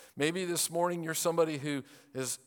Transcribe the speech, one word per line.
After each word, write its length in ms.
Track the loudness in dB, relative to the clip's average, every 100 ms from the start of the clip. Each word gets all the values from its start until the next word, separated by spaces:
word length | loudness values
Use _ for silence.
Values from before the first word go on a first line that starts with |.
| -14 0
Maybe 300 | 0 0 -2
this 240 | 0 0
morning 340 | 2 0 0
you're 100 | -2
somebody 440 | 0 2 4 2 2
who 260 | -2 -4 -6 -16 -12
is, 260 | -6 -4 -4